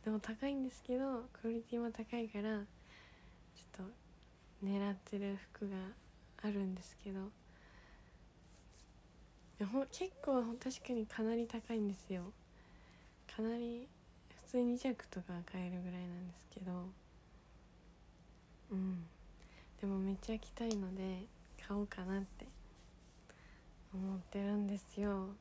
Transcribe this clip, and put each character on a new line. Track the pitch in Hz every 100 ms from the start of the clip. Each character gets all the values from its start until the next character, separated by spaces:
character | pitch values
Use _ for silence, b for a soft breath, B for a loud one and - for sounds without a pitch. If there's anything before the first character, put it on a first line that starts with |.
で | 214
も | 214
高 | 214 220 277
い |
ん | 277
で | 262
す | - -
け | 247
ど、 | 269 247 247
ク | - 226
オ |
リ | 226
テ | 226 233
ィ |
も | 233
高 | 220 220 240
い | 226
か | 202
ら、 | 214 214 202 - B B B B B B -
ち | - - -
ょ |
っ | 185
と | 240 - - - - - - 196
狙 | 202 202
っ | 190
て | - 202
る | 202 196 -
服 | - 202
が | 190 185 - - - - -
あ | 214
る | 202
ん | 190
で | 185
す | - -
け | 202
ど。 | 190
い | 196 - B B B B B B B B B - - - - - - - - - - - - -
や、 | 196
ほ | 254
ん-、 | 269
結 | - 381 -
構 | - 262 226 233
確 | 262 262 -
か |
に | 240 220
か | -
な | 220
り | 233 233
高 | 233 -
い | 226
ん | 208
で |
す | 190 -
よ。 | 185 175 - - B B B B B B B -
か | -
な | 220 233
り、 | 233 233 269 - - - - -
普 | -
通 | 247
に | 240
二 | 247
着 | 269 240 -
と | 185
か | 180 175 175
買 | 185
え | 180
る | 180
ぐ | 180
ら | 180
い | 180
な |
ん | 175 180
で |
す | 175 -
け | 202
ど。 | 185 180 185 - - - - - - - - - - - - - - - - - -
う |
ん。 | 190 190 180 165 - - - B B B -
で | 196
も | 196
め | 190
っ | 196
ち | -
ゃ | 220
着 | -
た | - 233
い | 214
の | 185
で、 | 190 190 185 214 - - - -
買 | 202
お |
う | 202
か | -
な | 185 196
っ |
て | 190 - - - - - - - - - - B B B B - -
思 | 190 190 190
っ |
て | - 202
る | 202 208
ん | 202
で | 202
す | - -
よ。 | 202 196 190 202